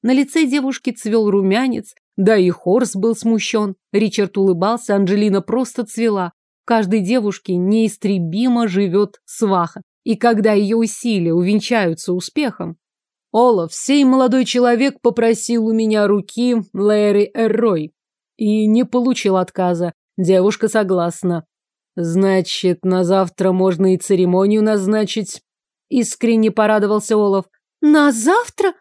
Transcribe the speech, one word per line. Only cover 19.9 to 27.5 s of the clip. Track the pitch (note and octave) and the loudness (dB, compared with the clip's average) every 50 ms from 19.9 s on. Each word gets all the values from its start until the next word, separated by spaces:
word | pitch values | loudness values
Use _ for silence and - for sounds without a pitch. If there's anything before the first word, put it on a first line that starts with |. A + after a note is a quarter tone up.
| - _ _ _ _ | -6 _ _ _ _
Девушка | - F#3 E3 F#3+ F#3 F#3 G3+ G3+ - - | -4 0 2 2 4 4 2 0 0 -2
согласна». | G#3+ - A3 G#3 F#3 F#3+ F3+ E3+ E3+ E3+ - - F3+ F3 E3 D#3 _ _ _ _ _ _ _ _ _ _ | 0 0 0 0 0 0 0 -2 -2 -4 -4 -4 -4 -4 -4 -8 _ _ _ _ _ _ _ _ _ _
«Значит, | - E3+ E3 E3 F#3 G3 G3 F#3+ F#3+ F3 - - - - F#3 F3 E3 - | -6 -4 -2 2 2 2 4 2 0 0 -2 -6 -2 0 -2 -2 0 0
на | F#3 F#3 F#3 F3+ | -2 0 0 2
завтра | E3+ F#3+ F#3+ F#3+ E3+ _ - F#3+ F#3+ | 2 2 2 0 -2 _ -2 0 0
можно | F3+ F#3 F#3 F#3+ F3+ D#3+ G3 F#3+ F#3 | 2 2 0 0 0 2 2 2 2
и | |
церемонию | F3+ - - G3+ F3+ F#3 F3+ F3+ F#3 G3 G3+ G#3+ G#3+ G#3+ | 0 0 -2 0 2 2 2 2 2 2 2 2 2 2
назначить», | G#3+ G#3+ G#3 F#3+ F#3+ G#3+ G#3+ G#3+ - - A3+ G3+ - - - _ _ _ _ _ _ _ _ _ _ | 2 0 0 0 0 0 0 -2 -2 -4 -6 -6 -8 -12 -16 _ _ _ _ _ _ _ _ _ _
искренне | - B3 A3+ - - _ - A3+ A#3 A3+ A3 A3 | -2 -2 -2 -2 -4 _ 0 2 2 2 2 2
порадовался | - - G#3+ G#3+ G#3+ G#3+ G#3 G3+ G#3+ G#3+ G#3 - A3 | 2 2 2 2 2 2 2 0 0 -2 -2 0 0
Олаф. | G#3+ G#3 G3+ G3 G3 F#3 _ | 0 2 2 0 0 -2 _